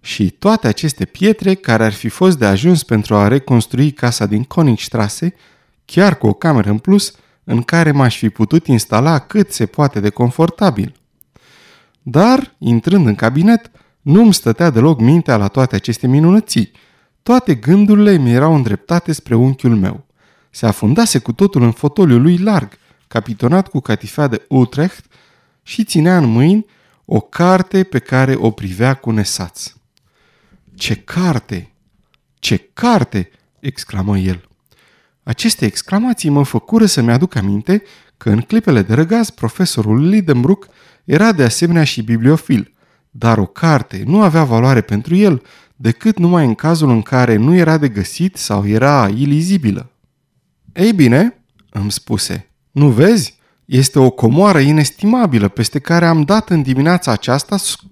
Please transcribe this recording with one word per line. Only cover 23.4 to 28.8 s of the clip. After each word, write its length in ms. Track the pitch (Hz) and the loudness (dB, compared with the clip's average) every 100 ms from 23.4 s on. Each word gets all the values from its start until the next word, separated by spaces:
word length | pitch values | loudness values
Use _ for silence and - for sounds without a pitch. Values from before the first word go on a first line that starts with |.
| 120 180 190 | 0 0 0
cu 120 | 156 | -6
catifea 460 | - 107 - - 143 | -4 -6 -6 -4 -4
de 180 | 110 _ | -4 _
Utrecht, 560 | 135 123 - 175 - _ _ _ _ _ _ | 0 0 0 -4 -4 _ _ _ _ _ _
și 220 | - - | -16 -8
ținea 340 | 214 175 160 185 | -4 0 2 2
în 60 | |
mâini 420 | 131 113 143 208 208 _ _ _ | 2 2 2 2 -2 _ _ _
o 160 | - - | -4 -4
carte 640 | - - 175 185 185 190 | -4 -2 0 0 0 -2
pe 160 | 185 131 | -2 -4
care 360 | - 131 131 | -2 -2 0
o 160 | 131 113 | 0 -2
privea 440 | 107 98 92 | -4 -12 -4